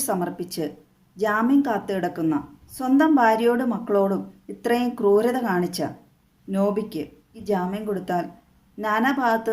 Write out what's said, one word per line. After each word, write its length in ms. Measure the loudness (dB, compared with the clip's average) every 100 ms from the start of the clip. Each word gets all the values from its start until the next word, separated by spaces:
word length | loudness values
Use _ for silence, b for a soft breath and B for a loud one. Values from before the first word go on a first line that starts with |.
| -2
സമർപ്പിച്ച് 560 | -2 -4 -6 -8 -6 -6 -8 _ _ _ -4
ജാമ്യം 440 | 0 2 4 4 4
കാത്തുകിടക്കുന്ന 680 | -2 -2 -4 -4 -2 -2 -2 -6 -18 -18 -8
സ്വന്തം 340 | 2 4 4 6
ഭാര്യയോടും 520 | 4 4 2 2 0 -2
മക്കളോടും 480 | 0 2 2 0 -6 -16 -18
ഇത്രയും 360 | -6 0 0 0 0
ക്രൂരത 380 | 4 4 4 0 0
കാണിച്ച 340 | 0 -2 -4 -6 -8 _ _ _ _ -6
നോബിക്ക് 560 | 0 0 0 -4 -8 -10 -16 _ -10
ഈ 40 | -2
ജാമ്യം 340 | -2 0 -4 -4
കൊടുത്താൽ 360 | -6 -2 -4 -4 -12 _ _ _ -8
നാനാ 340 | -2 0 0 0
ഭാഗത്തു 320 | 0 0 0